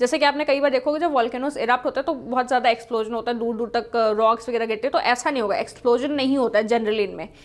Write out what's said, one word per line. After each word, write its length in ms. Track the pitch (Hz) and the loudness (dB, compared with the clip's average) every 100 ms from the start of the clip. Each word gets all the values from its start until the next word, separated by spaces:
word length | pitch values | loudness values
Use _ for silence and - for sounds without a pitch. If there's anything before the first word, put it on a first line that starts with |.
जैसे 180 | 240 311 | 0 2
कि 60 | |
आपने 200 | 285 285 | 2 2
कई 160 | 294 277 | 0 2
बार 100 | 277 | 2
देखोगे 300 | 254 254 302 | 2 0 0
जब 120 | 339 | 0
वोल्केनोज 460 | 277 233 247 269 - | 2 0 -2 -6 -4
इरप्ट 260 | 226 247 | 0 0
होता 160 | 269 262 | 0 -4
है 40 | |
तो 100 | 277 | -4
बहुत 320 | 285 226 254 247 | -4 -4 -2 0
ज़्यादा 220 | 254 240 | 2 2
एक्सप्लोजन 440 | 233 - 233 214 | 0 -2 -4 -2
होता 180 | 233 226 | -4 -4
है, 60 | 240 | -2
दूर 180 | 233 220 | -2 -4
दूर 140 | 233 | -2
तक, 220 | 233 226 233 | -4 -2 0
अ, 140 | 220 | 2
रॉक्स 380 | 214 226 226 226 | 4 4 2 0
वगैरह 180 | 233 226 | -4 -2
गिरते 200 | 214 254 | -2 0
हैं, 60 | |
तो 80 | - | 0
ऐसा 300 | - 247 320 | 2 0 0
नहीं 120 | 277 | -2
होगा, 140 | 214 196 | 0 -2
एक्सप्लोजन 560 | - - 247 240 269 | -4 -4 2 2 2
नहीं 260 | 285 269 277 | 0 0 2
होता 200 | 240 214 | 2 0
है 60 | |
जनरली 400 | 220 233 220 220 | 2 0 0 0
इनमें। 240 | 196 175 165 - | -2 -4 -14 -16